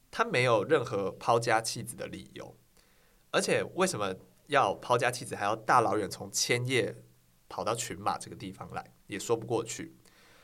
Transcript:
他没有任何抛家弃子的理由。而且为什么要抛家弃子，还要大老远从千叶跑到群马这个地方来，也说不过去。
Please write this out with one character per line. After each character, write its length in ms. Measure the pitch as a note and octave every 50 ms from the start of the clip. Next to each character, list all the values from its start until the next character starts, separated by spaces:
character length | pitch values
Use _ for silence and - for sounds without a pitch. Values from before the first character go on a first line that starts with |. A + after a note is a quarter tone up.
| _ _
他 120 | - -
没 200 | A3+ A#3 F3 B2
有 200 | B2+ B2 A#2 G#2
任 220 | F#2 C3+ D#3 C#3+ A#2+
何 260 | - A2 G2 G2 F#2
抛 280 | - - - - A#2 A#2+
家 220 | A#2+ A#2+ A2+ A2+
弃 200 | A2+ - - A#2+
子 140 | - - -
的 100 | - -
理 240 | - - F#2+ - - -
由。 200 | - A1+ - - _ _ _ _ - _ _ _ _ _ _ _ _ _ -
而 100 | - F3
且 240 | G3 G3 D3+ A2 F#2 - -
为 100 | A#2 -
什 120 | - - G#2+
么 160 | G2+ F#2+ F#2+ - - - _ _ _ -
要 260 | C#3+ C#3 A#2 G2 F2
抛 240 | - - - B2 B2
家 120 | B2+ B2
弃 140 | B2 - C3+
子， 100 | - G#2
还 120 | G#2 G#2
要 100 | G2+ A2
大 240 | A2+ - - C#3+ B2
老 160 | A2 G2 G2+
远 140 | G#2+ G2 F#2
从 200 | - - G2+ G2
千 360 | - - - - B2 A#2+ B2
叶 280 | B2+ C3+ A#2 G2 F#2 - - - - _ _ _ _ _ _ _ -
跑 160 | - F#2+ F#2
到 100 | G#2 A#2
群 240 | A2+ - - - -
马 200 | G#2 G2+ - -
这 100 | - -
个 80 | F2
地 160 | E2 G#2 F#2+
方 180 | F#2+ - - E2+ -
来， 180 | F2 - - _ _ _
也 120 | - G#2 F#2+
说 160 | - - A2+
不 120 | A2 -
过 180 | A#2+ A#2 G2 -
去。 320 | - - - - - - _ _ - _ _ - - - -